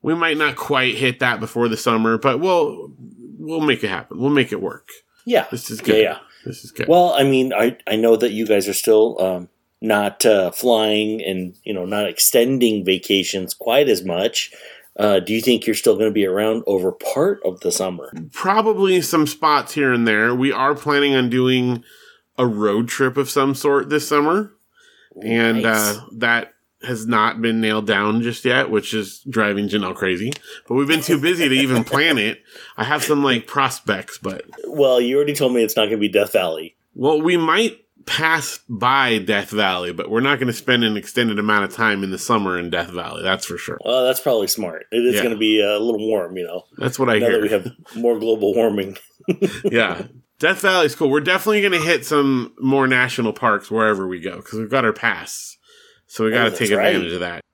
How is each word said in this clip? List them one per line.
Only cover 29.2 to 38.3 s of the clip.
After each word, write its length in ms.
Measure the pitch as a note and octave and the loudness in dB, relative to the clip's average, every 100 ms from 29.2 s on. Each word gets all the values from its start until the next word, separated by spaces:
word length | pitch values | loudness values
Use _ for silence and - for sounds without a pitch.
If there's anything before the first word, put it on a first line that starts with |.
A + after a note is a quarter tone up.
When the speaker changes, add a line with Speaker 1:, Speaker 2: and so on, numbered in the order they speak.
| C#3 | -6
Speaker 1:
driving 380 | A2+ G#2 G2+ G#2 | -2 0 -2 -2
Janelle 260 | G#2 F#2 | -2 -4
crazy. 360 | F2 F#2+ F2+ A2+ - - - _ | -4 -2 -2 -4 -8 -14 -20 _
But 60 | |
we've 120 | B2 C#3+ | -2 0
been 120 | D#3+ | 0
too 180 | D3+ D#3+ | 0 0
busy 300 | D#3 F3 D3+ | 2 0 2
to 60 | |
even 280 | C3 C3+ B2 | 2 2 0
plan 360 | A2 C#3 D#3+ C3+ | 0 0 2 2
it. 240 | G#2 - _ - - - | 0 -4 _ -20 -20 -8
I 80 | |
have 180 | A#2 D3+ | -2 -2
some, 220 | - D3 | 2 2
like, 220 | C#3 A#2+ - | 2 0 -2
prospects, 720 | C#3+ C3+ - - G2 - - | -2 -2 -2 -4 -6 -6 -10
but 240 | F#2+ F#2 - - - | -10 -10 -16 -16 -10
Speaker 2:
Well, 340 | D3+ C3+ B2 | 0 4 4
you 160 | B2 C#3 | 2 0
already 160 | D3 | 0
told 200 | C#3+ C3 | 0 0
me 80 | B2 | 2
it's 140 | A2 - | 0 0
not 100 | G#2+ | 0
gonna 100 | A2 | 0
be 100 | G#2 | 0
Death 220 | G2 G#2 | 2 2
Valley. 420 | G#2 F2+ D#2+ E2 _ _ | 0 0 -4 -10 _ _
Speaker 1:
Well, 280 | - C3+ D3+ | -2 0 2
we 160 | D#3+ F3 | 2 0
might 400 | D#3+ F3 A3+ - _ _ | 2 2 0 -4 _ _
pass 540 | - - D#3+ | -8 -2 0